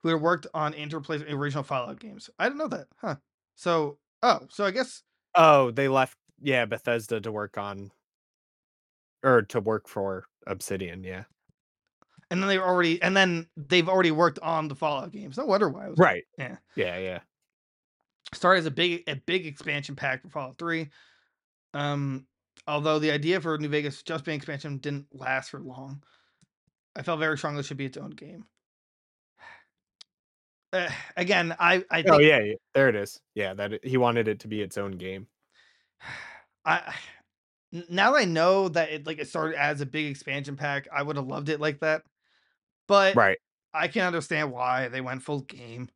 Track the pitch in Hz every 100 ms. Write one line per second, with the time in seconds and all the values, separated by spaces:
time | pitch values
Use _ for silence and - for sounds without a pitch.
0 | 165 165 165 170 - 160 151 151 151 156
1 | 143 156 151 143 143 143 135 135 120 -
2 | 214 202 - - 226 285 311 214 135 _
3 | 214 143 _ _ _ _ 175 165 147 147
4 | _ _ 240 190 - - 202 214 262 -
5 | _ _ _ 180 160 147 127 117 139 131
6 | 131 _ _ _ 139 131 113 107 - 117
7 | 107 113 107 107 104 - 101 98 98 _
8 | _ _ _ _ _ _ _ _ _ _
9 | _ _ 135 123 101 120 104 107 - 104
10 | 98 95 - _ - 95 - 98 90 90
11 | 92 92 - _ _ _ _ _ _ _
12 | _ _ _ 180 196 190 185 180 170 170
13 | 175 196 185 170 165 - 139 180 165 190
14 | 170 156 170 160 160 165 156 135 156 139
15 | 156 - 208 135 285 196 190 117 101 160
16 | 170 87 - - 123 - _ - 90 90
17 | 92 87 _ _ _ _ _ _ _ _
18 | _ _ - - 180 185 160 139 175 170
19 | 160 139 - 185 160 143 160 143 143 139
20 | 143 127 - 151 131 127 170 160 151 _
21 | _ _ _ _ _ _ _ 143 143 143
22 | 139 131 _ _ _ _ - 147 151 156
23 | 151 151 151 185 156 151 151 151 147 143
24 | - 160 156 151 151 139 151 139 147 143
25 | 143 131 131 131 - 139 131 127 135 143
26 | _ _ _ _ _ _ _ _ _ -
27 | 165 160 156 151 156 147 135 139 135 139
28 | - - 143 170 - _ _ _ _ _
29 | _ _ _ _ - - _ _ _ _
30 | - _ _ _ _ _ _ 185 170 -
31 | - - 180 190 170 165 170 185 190 165
32 | 175 151 151 139 104 110 _ 135 135 107
33 | 104 - _ 107 98 98 101 110 131 131
34 | 120 117 110 107 107 107 98 - 101 92
35 | 92 95 110 _ _ _ _ _ _ _
36 | - - - - _ _ 160 170 - -
37 | - - _ _ _ _ _ 170 175 175
38 | 208 285 190 160 170 196 190 165 156 156
39 | 147 156 143 165 156 151 143 147 143 151
40 | 147 139 - 139 139 139 147 139 - 143
41 | 143 143 131 131 143 151 151 139 156 156
42 | _ _ _ _ _ _ _ _ - 202
43 | 196 190 101 95 _ _ _ 156 165 220
44 | 180 170 143 156 151 123 127 127 127 131
45 | 127 131 143 143 139 - 120 120 127